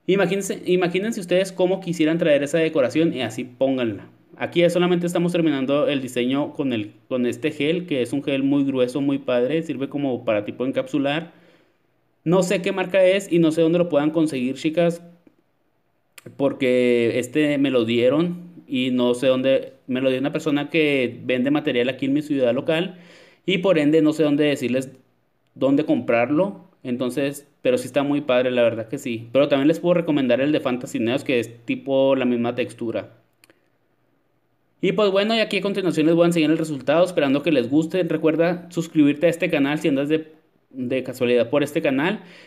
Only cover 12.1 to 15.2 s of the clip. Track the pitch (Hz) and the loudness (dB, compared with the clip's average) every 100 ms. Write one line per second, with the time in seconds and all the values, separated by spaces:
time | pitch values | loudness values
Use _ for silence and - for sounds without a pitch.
12.1 | _ 160 185 175 190 196 196 180 190 185 | _ 0 2 2 0 -2 -4 0 4 4
13.1 | 196 190 170 160 160 160 175 175 143 151 | 4 2 2 4 4 2 2 2 0 0
14.1 | 165 151 131 127 135 160 160 170 170 - | 0 0 -2 -4 -4 -2 0 0 -2 -10
15.1 | - | -20